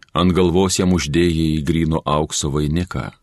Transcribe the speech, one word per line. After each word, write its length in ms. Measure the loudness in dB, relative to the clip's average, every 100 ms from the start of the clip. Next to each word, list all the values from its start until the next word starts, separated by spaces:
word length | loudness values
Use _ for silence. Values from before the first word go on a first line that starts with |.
| -6
ant 240 | 0 2
galvos 460 | 2 2 2 0 0
jam 160 | 2 0
uždėjai 640 | 0 0 2 2 0 0
gryno 400 | 0 0 0 -2
aukso 480 | -2 -2 -2 -4 -4
vainiką. 600 | -2 -2 -2 -4 -6 -10 -14